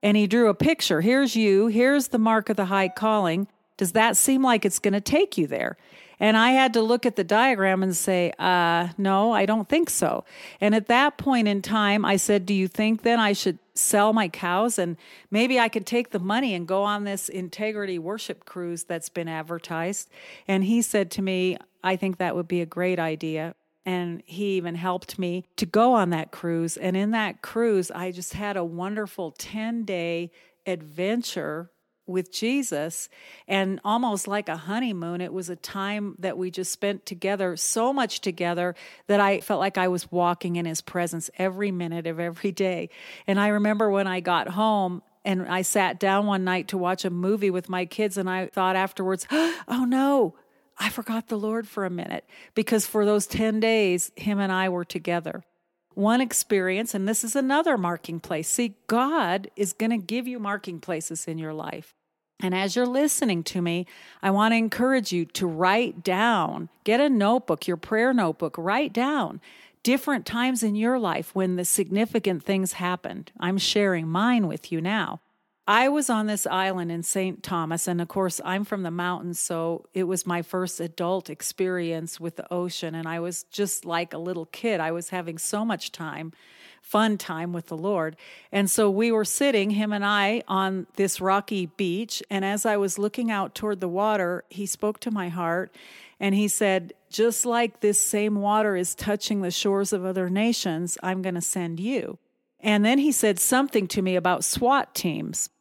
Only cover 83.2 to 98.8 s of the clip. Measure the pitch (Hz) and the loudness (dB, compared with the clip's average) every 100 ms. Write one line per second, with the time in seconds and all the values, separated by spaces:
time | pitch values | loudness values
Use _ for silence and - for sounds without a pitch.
83.2 | 170 160 - - 202 - 175 170 170 151 | -6 -8 -10 -4 -4 -4 -4 -4 -4 -6
84.2 | 170 175 165 - 233 190 160 170 170 185 | -6 -6 -8 -6 -2 0 -2 -4 -6 -8
85.2 | 170 165 - 208 226 185 - - 160 147 | -8 -8 -6 -4 -2 -4 -6 -10 -10 -8
86.2 | 160 - - - - - - 208 220 208 | -12 -14 -20 -20 -20 -20 -2 2 2 0
87.2 | - 160 170 175 - 160 185 196 160 160 | -4 -6 -6 -6 -8 -6 -2 -2 -2 -6
88.2 | - - - 202 196 - 214 196 233 220 | -20 -20 -6 0 2 4 4 4 2 2
89.2 | 208 - 277 226 196 208 214 208 202 208 | 0 2 2 4 2 0 0 0 0 2
90.2 | 196 226 - 190 190 190 - - 196 - | 2 0 -2 0 0 -2 -6 -2 -2 0
91.2 | 185 196 202 202 170 - 190 180 226 - | 2 2 0 -4 -4 -2 -2 -2 -4 -8
92.2 | - 196 196 202 226 208 196 196 208 - | -6 -4 -2 -2 0 2 0 0 -4 -2
93.2 | 233 208 185 - 214 196 180 180 214 214 | -2 -2 -4 -6 -6 -4 -4 0 2 2
94.2 | 175 175 - 185 196 - 214 214 - 214 | 0 -4 -8 -8 -8 -2 -4 -2 -6 -4
95.2 | 175 170 170 170 185 - - - - _ | -4 -2 -2 -2 -4 -12 -20 -20 -20 _
96.2 | 196 196 208 - 208 190 180 - _ - | 0 2 2 2 2 2 -2 -18 _ 0
97.2 | 226 226 240 233 233 - 208 202 - 214 | 2 2 0 0 0 0 2 2 2 0
98.2 | 214 208 202 214 214 185 | 0 0 2 2 2 0